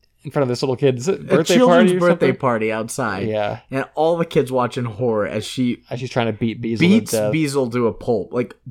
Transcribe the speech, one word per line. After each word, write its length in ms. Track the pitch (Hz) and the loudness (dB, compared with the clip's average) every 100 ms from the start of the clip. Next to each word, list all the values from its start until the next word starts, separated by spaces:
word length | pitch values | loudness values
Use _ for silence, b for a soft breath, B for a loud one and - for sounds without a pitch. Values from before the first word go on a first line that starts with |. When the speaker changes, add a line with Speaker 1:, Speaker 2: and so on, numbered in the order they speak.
| _ _ | _ _
Speaker 1:
in 60 | 147 | -6
front 100 | 151 | -2
of 60 | 127 | 0
this 140 | 120 | 0
little 120 | 135 127 | -2 2
kid's 300 | 143 127 147 | 2 2 -2
Speaker 2:
A 40 | - | -4
Speaker 1:
birthday 380 | - 185 170 | 0 0 4
Speaker 2:
children's 380 | 214 254 254 196 | 4 6 6 6
Speaker 1:
party 40 | 180 | 4
or 40 | |
Speaker 2:
birthday 260 | 175 170 - | 2 2 2
Speaker 1:
something. 120 | - | 0
Speaker 2:
party 320 | 131 113 110 | -2 0 -2
outside. 560 | 110 113 - 113 95 104 | -2 -6 -4 -4 -4 -4
Speaker 1:
Yeah. 320 | 107 104 110 - | -2 -2 -6 -8
Speaker 2:
And 140 | 135 - | -8 -6
all 220 | - 160 170 | 0 0 2
the 80 | 165 | 0
kids 240 | 160 123 | 0 0
watch 260 | 127 120 131 | 0 -2 -2
in 80 | |
horror 420 | 120 101 123 107 92 | -6 -4 -2 0 -2
as 180 | 107 | -4
she 400 | - - 123 - - | -6 -2 -2 -2 -8
Speaker 1:
As 120 | 127 | -8
she's 100 | 127 | -6
trying 160 | 131 113 | -2 -2
to 60 | |
beat 280 | 107 113 110 | -2 -4 -4
Beazle 200 | 117 113 | -4 2
Speaker 2:
beats 300 | 175 220 208 | 4 4 2
Speaker 1:
to 40 | 156 | -2
death. 140 | 107 | 0
Speaker 2:
Beazle 380 | 156 147 139 123 | 0 0 -2 -2
to 140 | 123 113 | 0 -2
a 60 | |
pulp, 400 | 104 - 110 82 | -2 -4 -4 -2
like, 200 | 123 110 - 123 | -4 -6 -8 -12